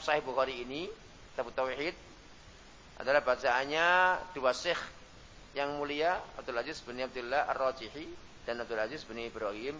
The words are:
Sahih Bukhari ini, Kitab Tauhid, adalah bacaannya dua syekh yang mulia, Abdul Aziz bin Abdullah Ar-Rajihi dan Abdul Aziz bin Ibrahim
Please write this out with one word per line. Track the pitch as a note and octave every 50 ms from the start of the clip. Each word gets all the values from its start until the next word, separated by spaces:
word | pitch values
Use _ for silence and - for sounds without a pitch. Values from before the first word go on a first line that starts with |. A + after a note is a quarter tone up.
| -
Sahih | D#3 D3+ D3+
Bukhari | C3 C3 B2 C3 C3 C3 B2+ A#2+
ini, | A#2+ B2 C3+ D#3 F3+ G#3 A3 - - - - - - - -
Kitab | C#3 B2 A#2 -
Tauhid, | - - C3 B2+ C#3 D3 F3+ F3+ - - - - - - - - - - - - - - - - - - - - -
adalah | A2 B2+ C#3 D3 C#3
bacaannya | B2+ B2 - C#3+ B2+ A#2+ B2+ C3+ C#3 D3+ D#3+ E3+ F3 F3+ F3+ F#3 F#3 F3+ - - - -
dua | C#3+ C3 B2+ B2+
syekh | - - F3 D#3+ - - - - - - - - - - - - - - - -
yang | C#3 C#3+ C#3+ D3 D3
mulia, | C#3+ C#3+ D3 D3 D#3 F3 F#3 G#3+ - - -
Abdul | C3+ A#2+ C3 B2 A#2
Aziz | A#2+ D3 D#3+ - -
bin | A#2+ A#2+ B2+
Abdullah | C3 B2 A2 B2+ A#2+ A#2+ C3 D3 - -
Ar-Rajihi | C3 B2+ C3+ C3 B2+ - A#2 G#2+ - D3 E3 E3 F3 - - - - - -
dan | A#2 A#2+ A#2+
Abdul | A#2 A2 A#2
Aziz | A2 A2 A2+ D3 D3+ - -
bin | A2
Ibrahim | A#2 A#2 A#2 G#2 A2 G#2+ G2+ G#2 G#2+ A#2+ C#3 D3+